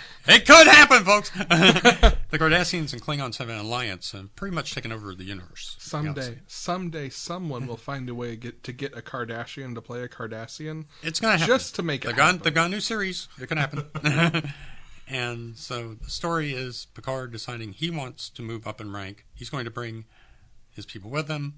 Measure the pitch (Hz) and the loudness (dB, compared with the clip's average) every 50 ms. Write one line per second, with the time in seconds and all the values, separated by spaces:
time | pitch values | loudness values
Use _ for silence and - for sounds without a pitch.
0 | - - - - - - 285 254 - - 302 330 311 - 294 302 294 - 269 226 | -16 -18 -18 -6 6 8 8 8 10 12 12 12 12 12 12 12 12 10 8 6
1 | 180 190 208 208 202 - - 185 202 - 175 165 185 220 160 180 - 240 - - | 6 6 2 2 2 -4 -8 -8 0 2 4 6 6 6 6 8 6 4 6 8
2 | 247 214 - - - - 160 151 160 156 160 180 175 - 185 170 151 139 - 113 | 6 6 6 6 -2 -2 -2 0 2 2 2 2 2 0 -4 -6 -6 -6 -8 -10
3 | - - 147 143 135 120 - - 127 117 113 107 104 110 120 123 123 104 92 90 | -8 -6 -6 -6 -6 -8 -8 -10 -10 -10 -8 -8 -6 -6 -4 -4 -4 -6 -8 -8
4 | - - - 98 95 101 - - 196 196 175 156 - - - 131 113 113 113 110 | -10 -12 -12 -12 -16 -16 -14 -12 -10 -6 -6 -6 -6 -8 -10 -10 -8 -8 -10 -10
5 | 104 101 92 92 92 98 101 90 87 - - - - - - - - - - 147 | -12 -14 -14 -12 -12 -12 -12 -12 -12 -16 -16 -16 -14 -14 -16 -16 -14 -10 -8 -6
6 | 151 151 143 139 131 120 117 - - - - - - 180 175 185 185 175 160 151 | -6 -6 -6 -8 -8 -10 -12 -14 -18 -18 -16 -12 -8 -6 -6 -6 -6 -8 -8 -10
7 | 139 127 - - - - 170 185 180 156 131 120 139 123 117 113 - 143 139 135 | -12 -12 -12 -14 -12 -10 -10 -8 -8 -8 -6 -8 -8 -10 -10 -12 -10 -12 -10 -10
8 | 127 123 120 120 120 120 117 113 120 117 - - - 131 123 127 139 135 - 117 | -10 -10 -8 -8 -8 -8 -10 -10 -12 -14 -16 -14 -14 -14 -12 -10 -10 -10 -10 -14
9 | - - - 123 117 113 117 117 117 - - 143 135 127 117 117 - - 120 123 | -16 -12 -10 -10 -8 -8 -8 -10 -10 -12 -12 -14 -12 -10 -12 -12 -12 -12 -12 -10
10 | 123 120 - - 117 110 110 110 113 - - - 151 156 156 160 151 _ - - | -10 -12 -12 -12 -12 -10 -10 -12 -14 -14 -14 -14 -12 -12 -10 -12 -14 _ -18 -10
11 | - 165 160 - 226 226 202 160 170 208 254 254 - - - - 175 160 143 135 | -10 -8 -6 -2 0 2 2 2 4 2 2 2 0 -4 -6 -6 -4 -4 -4 -4
12 | - 120 113 135 147 175 185 156 - 165 147 165 165 180 196 214 - - 226 214 | -4 -4 2 4 4 4 4 2 -2 0 0 0 0 0 -2 -6 -6 -6 -4 -4
13 | 190 185 175 - - - - 135 127 - 156 156 139 143 - 135 - - - 151 | -4 -6 -6 -10 -12 -16 -16 -16 -10 -6 -4 -4 -4 -4 -4 -10 -10 -10 -12 -4
14 | - 151 135 156 170 170 165 160 151 147 - - - - - - - - - - | -2 -2 2 2 2 2 0 -2 -6 -6 -12 -12 -14 -14 -14 -16 -16 -18 -18 -18
15 | - - 135 127 123 123 120 117 117 117 113 - - - 127 120 117 113 110 110 | -14 -10 -6 -6 -6 -6 -6 -10 -12 -14 -14 -16 -12 -10 -10 -10 -10 -12 -12 -14
16 | - - - - - 170 170 160 151 147 131 127 127 123 120 - - _ - - | -12 -10 -10 -6 -4 -2 -2 -2 -2 -4 -6 -6 -8 -10 -10 -14 -16 _ -18 -12
17 | - 135 135 131 127 120 117 110 - - 120 117 113 104 95 - 156 170 170 151 | -8 -6 -6 -6 -8 -10 -12 -12 -10 -10 -10 -10 -10 -12 -10 -8 -8 -6 -6 -6
18 | 131 123 - - - - - - 117 110 113 107 107 104 107 - 110 101 98 101 | -8 -10 -12 -14 -16 -16 -14 -12 -10 -10 -10 -10 -10 -12 -12 -12 -12 -12 -10 -10
19 | 98 95 104 - _ - - - 123 - 151 135 117 117 110 123 120 113 113 113 | -10 -12 -14 -18 _ -20 -18 -16 -14 -10 -10 -8 -8 -8 -10 -10 -12 -10 -12 -14
20 | 110 _ _ _ _ _ - _ - _ - - - _ - 107 101 - - 101 | -16 _ _ _ _ _ -20 _ -20 _ -20 -20 -20 _ -18 -18 -18 -16 -16 -18
21 | 92 110 135 151 151 147 156 147 143 143 147 | -14 -8 -8 -8 -6 -6 -8 -8 -8 -10 -12